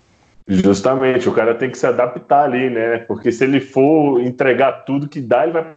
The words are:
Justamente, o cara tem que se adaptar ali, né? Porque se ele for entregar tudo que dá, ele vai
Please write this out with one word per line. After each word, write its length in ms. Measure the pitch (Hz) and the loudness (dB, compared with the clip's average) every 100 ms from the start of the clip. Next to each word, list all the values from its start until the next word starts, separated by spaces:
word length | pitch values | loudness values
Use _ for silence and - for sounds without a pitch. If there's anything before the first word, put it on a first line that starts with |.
| _ _ _ _ - | _ _ _ _ -2
Justamente, 760 | 95 98 95 127 135 131 123 - | 2 2 2 0 0 0 0 0
o 20 | |
cara 220 | 110 110 | 0 0
tem 160 | 117 131 | 0 -4
que 80 | - | -2
se 80 | 135 | -2
adaptar 600 | 120 120 - - 143 143 | 0 -2 -6 0 2 2
ali, 260 | 127 127 | 0 -2
né? 260 | 117 117 117 | -2 -2 -4
Porque 340 | - 104 120 | -4 -4 -2
se 120 | 113 | 0
ele 160 | 131 139 | 0 0
for 600 | - 131 139 160 143 123 | 0 2 4 4 2 0
entregar 640 | 123 127 135 120 135 - | -2 0 0 2 0 -2
tudo 240 | - 139 143 | -6 -6 -6
que 140 | 147 | -10
dá, 220 | 117 120 | -2 0
ele 80 | 165 | 0
vai 140 | 165 160 | -2 -6